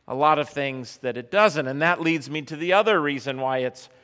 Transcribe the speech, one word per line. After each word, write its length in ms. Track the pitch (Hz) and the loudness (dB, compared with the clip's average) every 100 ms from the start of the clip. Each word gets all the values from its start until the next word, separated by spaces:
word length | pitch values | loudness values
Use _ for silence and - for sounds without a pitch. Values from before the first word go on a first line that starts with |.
| - | -8
a 40 | |
lot 260 | 131 151 151 | 2 2 2
of 80 | 143 | 0
things 480 | 143 139 131 123 - | -4 -6 -6 -12 -8
that 180 | 127 120 | -6 -6
it 140 | 120 | -2
doesn't. 380 | 196 214 151 131 | 4 4 2 -4
And 120 | 139 | 0
that 180 | 165 175 | 0 2
leads 280 | 165 160 127 | 0 -2 -4
me 140 | 156 | -10
to 140 | 147 151 | -8 -6
the 160 | 175 | 2
other 280 | 196 214 185 | 2 4 2
reason 400 | 143 135 139 131 | 2 -2 -6 -4
why 180 | 131 131 | -2 -2
it's 300 | 127 - - _ | -2 -6 -18 _